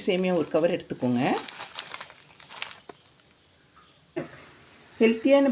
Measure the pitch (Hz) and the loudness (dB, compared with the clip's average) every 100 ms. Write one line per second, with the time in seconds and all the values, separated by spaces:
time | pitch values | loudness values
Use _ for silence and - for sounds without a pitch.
0 | - 180 185 175 147 160 170 170 - - | 0 0 0 0 0 0 0 0 -6 -4
1 | 123 123 160 427 - - - - - - | -2 0 0 -2 -6 -14 -14 -12 -12 -14
2 | - - - - - - - - - - | -16 -20 -20 -20 -20 -16 -16 -16 -20 -20
3 | _ _ _ _ _ _ _ - - _ | _ _ _ _ _ _ _ -20 -20 _
4 | _ - - - - - - - - - | _ -12 -12 -16 -20 -20 -20 -20 -12 2
5 | 226 226 269 277 277 | 2 4 4 4 4